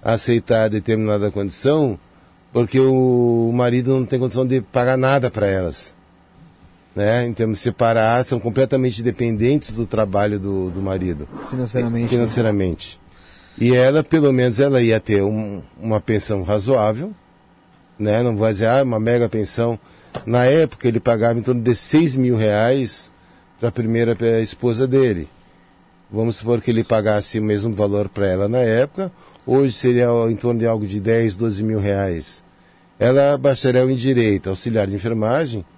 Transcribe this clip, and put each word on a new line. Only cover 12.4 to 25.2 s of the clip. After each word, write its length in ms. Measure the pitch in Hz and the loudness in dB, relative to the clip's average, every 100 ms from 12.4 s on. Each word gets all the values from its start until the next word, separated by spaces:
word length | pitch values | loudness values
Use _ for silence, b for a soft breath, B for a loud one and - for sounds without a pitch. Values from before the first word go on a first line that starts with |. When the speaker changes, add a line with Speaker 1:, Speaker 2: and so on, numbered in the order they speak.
| 113 104 92 78 - - - B B B B B | 0 0 -2 -4 -10 -16 -20 B B B B B
Speaker 1:
E 160 | 117 | 2
ela, 300 | 123 127 147 | 4 4 4
pelo 280 | - 160 143 | 2 2 4
menos, 260 | 131 127 113 | 4 2 2
ela 220 | 139 131 | 2 4
ia 180 | 120 110 | 4 2
ter 240 | - 104 | 2 0
um, 380 | 98 107 107 101 - - | 2 -2 -6 -10 -16 -10
uma 180 | 110 107 | -4 -2
pensão 440 | - 107 - 104 | 0 -2 -2 -4
razoável, 680 | 87 104 101 131 107 107 185 214 _ _ _ _ _ _ _ _ | -2 -2 0 2 2 -2 -8 -12 _ _ _ _ _ _ _ _
né? 240 | 107 107 | -2 0
Não 140 | 123 107 | 0 0
vai 160 | 110 | 0
dizer, 160 | 101 113 | 0 2
ah, 160 | 127 | 2
uma 160 | 135 110 | 2 0
mega 300 | 110 120 117 | 0 0 0
pensão. 500 | 113 101 - 117 113 B B B - - | -2 -4 -2 -4 -4 B B B -14 -2
Na 200 | 120 123 | 2 4
época, 420 | 151 156 - 123 | 4 2 0 -2
ele 120 | 113 | 0
pagava 400 | 127 113 117 117 | 0 0 0 0
em 20 | |
torno 200 | 110 123 | -2 0
de 140 | 113 117 | 0 -2
seis 400 | - 151 165 131 | 0 2 2 0
mil 200 | 127 117 | 0 2
reais 760 | 107 104 113 135 123 - - b b b b _ | 2 2 2 0 -2 -8 -16 b b b b _
pra 120 | 117 | -4
primeira 440 | 123 113 113 117 113 | -2 -2 0 0 0
pe-, 260 | 117 113 | 0 0
esposa 460 | 110 - 120 113 131 | -2 -2 -2 0 2
dele. 400 | 135 127 92 | 2 2 0